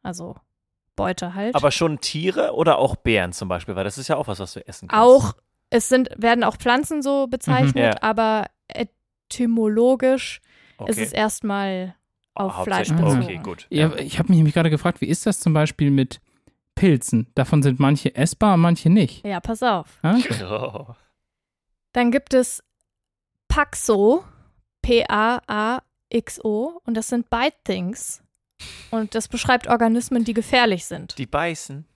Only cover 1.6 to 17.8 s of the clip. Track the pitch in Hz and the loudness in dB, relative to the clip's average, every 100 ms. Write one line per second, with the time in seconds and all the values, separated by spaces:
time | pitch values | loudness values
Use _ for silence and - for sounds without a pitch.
1.6 | 143 - 165 151 - 151 175 - - - | 0 2 -2 -2 -6 -4 -4 -2 -2 0
2.6 | 165 147 135 - - 110 90 - 95 90 | 2 4 2 0 0 0 0 -6 -6 -6
3.6 | 90 95 98 117 131 147 151 98 95 - | -6 -6 -6 -6 -4 -4 -4 -8 -10 -14
4.6 | - - 90 214 240 262 - - _ _ | -18 -18 -4 4 8 8 6 -6 _ _
5.6 | _ 233 - 254 254 - 226 240 220 - | _ -2 2 0 0 -2 0 2 0 -2
6.6 | 247 247 294 311 269 277 269 247 - 247 | 0 0 0 -4 -2 -2 -2 -4 0 2
7.6 | 143 127 117 104 220 220 220 220 - _ | 2 2 2 2 0 0 0 0 -4 _
8.6 | _ - 226 _ _ _ _ - 240 226 | _ -8 -8 _ _ _ _ -4 0 2
9.6 | 220 214 240 262 262 262 - - _ _ | 2 4 4 4 2 0 -2 -14 _ _
10.6 | _ _ - 208 220 - 214 - 214 202 | _ _ -4 -2 -2 -2 -2 -2 -6 -4
11.6 | 196 185 185 175 _ _ _ - 196 190 | -4 -6 -8 -14 _ _ _ -8 -6 -4
12.6 | 185 185 185 160 165 135 120 87 78 85 | -4 -2 0 2 2 2 0 -6 -10 -12
13.6 | - 147 156 151 139 - 165 180 156 170 | -6 0 0 0 -8 -4 4 6 6 4
14.6 | 165 151 175 - - 156 - 196 - 156 | 2 2 -2 -4 -4 -2 0 0 2 2
15.6 | 151 - 143 139 127 - _ _ _ _ | 2 2 2 4 2 -4 _ _ _ _
16.6 | _ - 190 143 - 113 - - 131 156 | _ 0 4 4 2 -2 0 -2 2 4
17.6 | 139 127 | 4 4